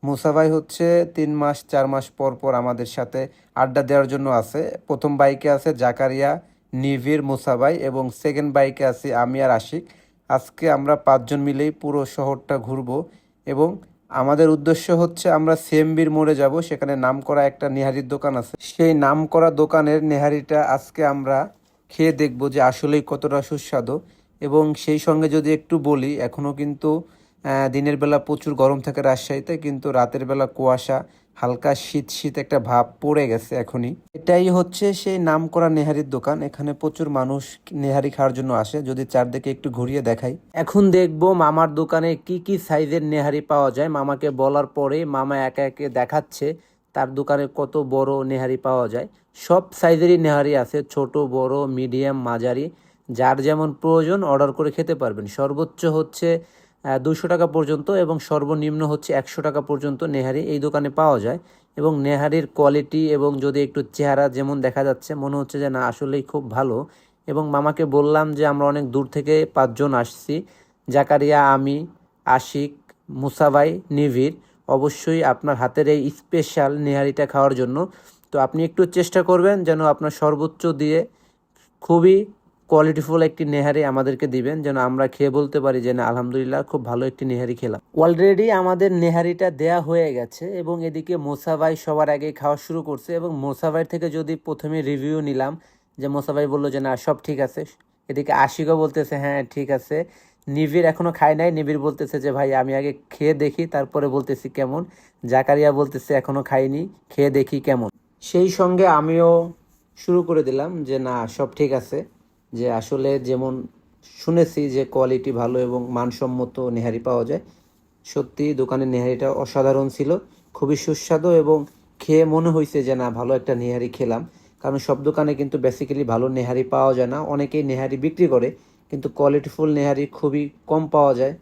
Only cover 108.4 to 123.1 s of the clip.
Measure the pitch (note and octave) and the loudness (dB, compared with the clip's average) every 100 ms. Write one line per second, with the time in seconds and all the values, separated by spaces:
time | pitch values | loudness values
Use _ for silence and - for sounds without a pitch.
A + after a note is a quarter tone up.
108.4 | F#3 F#3 F#3 F3+ F#3+ D#3 D#3 E3 E3+ E3+ | 2 4 2 4 4 4 2 4 6 6
109.4 | E3+ E3+ _ _ _ _ - F3+ E3 D#3+ | 2 -8 _ _ _ _ 0 0 2 0
110.4 | C3 C3 D3+ F3+ C#3 C3+ C3 B2 A2+ - | 0 -2 -4 -6 -4 -4 -2 -4 -6 -6
111.4 | C#3 - D3 C3 - C#3+ F#3+ _ _ _ | -6 -2 0 0 -4 -10 -10 _ _ _
112.4 | _ A#2 B2 A2+ A2 C#3 C3+ C#3 B2+ B2+ | _ -6 -2 -2 -4 -2 0 -2 -2 -2
113.4 | C3 C3 B2+ _ _ _ _ - - E3 | -2 -6 -10 _ _ _ _ -12 -2 2
114.4 | E3 D#3+ C#3+ C3 C3 C3+ C3 B2+ B2+ A#2+ | 2 0 -2 -2 -2 0 2 2 -2 -2
115.4 | A#2+ B2+ B2 B2 B2 B2 B2 A#2 C3 B2+ | -2 0 -2 -2 -4 -4 -4 -4 -4 -4
116.4 | B2 - B2+ A#2+ A#2+ A2+ A#2 B2 A2+ D#3+ | -4 -4 -4 -2 -4 -4 -2 -2 -2 -6
117.4 | - _ _ _ _ _ - - C3+ - | -8 _ _ _ _ _ -10 -8 -8 -4
118.4 | D3 C#3 B2+ C3 C3+ B2+ B2 B2+ C3+ - | -4 -2 -2 -2 -2 -2 -2 -2 -2 -2
119.4 | C3+ C#3 C3+ C3+ C3+ - C#3+ F3+ - _ | -4 0 2 2 0 -4 -2 -2 -4 _
120.4 | _ - C#3 D3 - D3+ - D#3+ E3+ E3+ | _ -6 -2 0 -2 -4 0 0 4 4
121.4 | D3 D#3 C#3+ _ _ _ - D#3 D#3+ D#3 | 6 2 2 _ _ _ 2 4 6 4
122.4 | E3 D#3+ D3+ D3 B2+ B2+ B2 | 2 2 0 0 0 0 -2